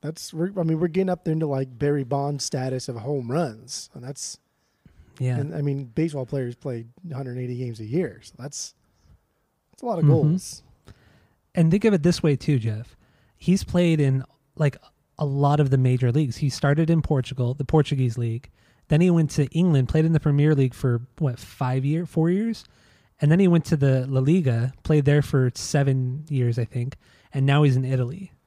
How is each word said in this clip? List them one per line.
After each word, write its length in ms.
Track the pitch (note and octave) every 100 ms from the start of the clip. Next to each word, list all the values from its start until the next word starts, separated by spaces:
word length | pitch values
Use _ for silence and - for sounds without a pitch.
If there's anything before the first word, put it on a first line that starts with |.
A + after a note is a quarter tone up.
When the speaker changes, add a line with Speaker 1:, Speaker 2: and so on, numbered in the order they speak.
Speaker 1:
that's, 320 | C#3+ D#3+ -
we're, 180 | D#3+ F3+ G3+
I 40 |
mean, 160 | E3 D#3+
we're 80 | E3+
getting 220 | E3 F#3+
up 160 | F3+ -
there 60 |
into, 120 | D#3+ D#3
like, 320 | C3+ C3+ A#2+
Barry 260 | C#3+ D3
Bonds 400 | C3 C#3 C#3 C#3+
status 460 | - C3+ C3 B2+ -
of 60 | A#2
home 360 | A2+ D3 A#2
runs, 600 | C#3 D#3+ A2 B2 - -
and 100 | C#3
that's, 360 | B2 C#3+ - - _ _ _ _ - _ - -
Speaker 2:
Yeah. 180 | B2+ B2
Speaker 1:
and, 160 | C#3+
I 80 | E3
mean, 240 | C#3+ C#3 C3
baseball 400 | A2+ E3 D3 B2+
players 300 | C#3 B2 A#2+
play 300 | C#3+ A#2+ A#2 _ F#3
a 20 |
hundred 240 | C3 C3+ B2
eighty 200 | B2 B2
games 220 | B2 A2
a 60 | G#2+
year, 340 | C#3+ E3 -
so 100 | - -
that's, 340 | C3 - - _ _ _ _ - _ _ _ _ _
that's 120 | _
a 20 | A#3+
lot 140 | F#3
of 60 | D3+
Speaker 2:
Mm-hmm. 80 |
Speaker 1:
goals. 500 | D#3 D3+ F#3 - - _ _ _ _ _ _ _ _ _
Speaker 2:
And 160 | - E3
think 160 | F#3+ A3
of 80 |
it 80 | G3
this 220 | D#3 E3+
way 120 | D#3+ C3+
too, 220 | - C#3
Jeff. 380 | A2 G#2+ A2+ _ _ _ _ _
He's 260 | - G3
played 360 | - F3+ F3 D#3+
in, 240 | C#3 C3 C3 _ _ -
like, 220 | D3 - _ _ _ -
a 60 | D3+
lot 340 | C#3 C#3+ D3
of 100 | C#3+
the 80 | C3+
major 340 | B2+ B2+ B2
leagues. 260 | B2 D3 -
He 120 | C#3+
started 400 | - C#3 D3 D#3+
in 120 | E3
Portugal, 520 | - C#3+ B2 C3 B2
the 120 | C3 C3+
Portuguese 520 | D#3 C#3+ C#3 B2+ A2+
league. 320 | A#2 A#2 - _ _ _ _
Then 140 | D#3
he 80 | F3+
went 180 | E3+ D#3
to 140 | - C#3
England, 420 | D#3+ F3+ D3 B2
played 160 | D#3 D#3+
in 80 |
the 60 | D#3+
Premier 360 | D#3 C#3+ D3+ D3
League 180 | C3
for, 280 | - C3+ A#2+ B2 -
what, 200 | D3 A#2+
five 460 | - - B2+ C3 C3+
year, 200 | D#3+ F3
four 240 | - E3
years? 360 | F#3 A3+ A3 - _ _ _ _ _
And 100 | D3
then 80 | E3
he 80 | G3
went 160 | E3+ -
to 120 | D#3
the 280 | C3+ C3 B2+
La 120 | C3+
Liga, 540 | C3 F#3 C#3+ A#2 B2 -
played 220 | - D3+ C#3+
there 160 | D3
for 280 | C#3+ C#3 B2+ -
seven 720 | - D3+ C#3 C3+ B2+ C3+ D#3
years, 300 | C#3 B2 A#2
I 60 | A2+
think. 320 | B2 B2 - _ _ _
And 120 | C#3 C3+
now 180 | C#3+
he's 140 | D3 C3
in 80 | C3
Italy. 480 | C3 A#2+ E3+ G3 _